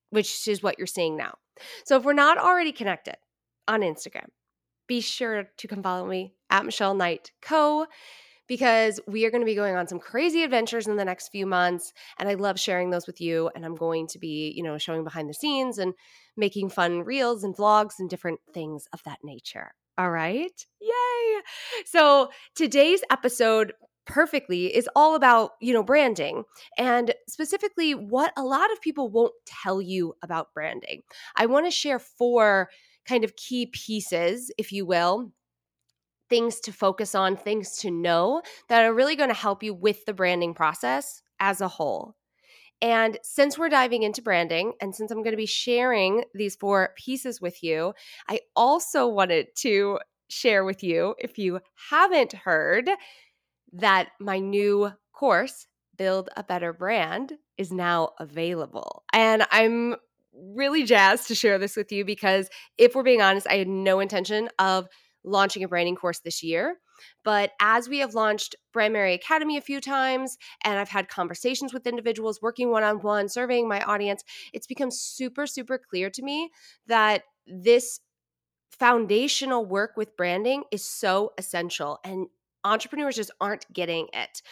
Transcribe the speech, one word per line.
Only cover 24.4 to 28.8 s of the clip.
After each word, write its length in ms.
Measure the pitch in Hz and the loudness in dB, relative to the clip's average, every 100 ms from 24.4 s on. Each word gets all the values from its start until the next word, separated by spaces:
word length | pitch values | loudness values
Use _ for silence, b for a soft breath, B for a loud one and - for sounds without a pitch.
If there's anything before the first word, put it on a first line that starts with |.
| - 180 180 | -2 -2 0
is 140 | - 247 - | 0 2 6
all 180 | 311 | 6
about, 380 | 311 262 233 214 - | 6 6 6 4 -2
you 120 | 240 | 0
know, 120 | 233 | 2
branding, 580 | 196 294 262 180 147 - - B B - | 4 4 4 2 -4 -6 -10 B B -2
and 380 | 247 240 233 - - | 0 2 0 -4 -8
specifically 640 | - 311 392 415 - 311 | -8 -4 -4 -4 -2 -2
what 380 | 269 202 247 311 285 | -2 -2 0 0 -2
a 60 | |
lot 300 | 262 277 403 | -2 0 0
of 80 | 427 | 0